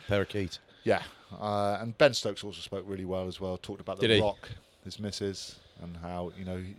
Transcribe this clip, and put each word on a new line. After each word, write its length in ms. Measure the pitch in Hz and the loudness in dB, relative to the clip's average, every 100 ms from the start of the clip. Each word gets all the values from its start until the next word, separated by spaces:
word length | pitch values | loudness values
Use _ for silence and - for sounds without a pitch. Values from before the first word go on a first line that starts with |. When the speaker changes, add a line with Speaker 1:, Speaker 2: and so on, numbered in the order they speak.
| - | 0
Speaker 1:
Parakeet. 500 | 101 95 104 92 - - - | 2 2 -2 -4 -6 -16 -2
Speaker 2:
yeah, 180 | 110 98 - - - 98 | 2 2 0 -14 -18 -6
uh, 400 | 107 104 101 101 | -2 2 2 0
and 160 | 113 110 | -2 6
Ben 160 | 147 | 6
Stokes 280 | 117 110 98 | 6 -2 -4
also 180 | 101 90 | -8 -10
spoke 240 | - 98 92 | -8 -8 -6
really 160 | 95 | -4
well 240 | 92 92 92 | -2 -2 -2
as 120 | 87 | -4
well. 160 | 92 92 | -4 -4
Talked 220 | - 98 | -6 -8
about 200 | 95 92 | -6 2
Speaker 1:
Did 100 | 113 | 6
Speaker 2:
The 40 | 107 | 6
Speaker 1:
he? 40 | |
Speaker 2:
Rock, 300 | 107 - - - - _ | 6 2 -8 -16 -18 _
his 140 | - - | -14 -8
missus, 580 | 104 - 101 95 - - - - | -6 -2 -2 -4 -10 -14 -20 -16
and 140 | 85 85 | -14 -10
how, 340 | 87 87 87 90 | -6 -6 -6 -6
you 60 | |
know, 180 | 92 92 92 | -6 -6 -6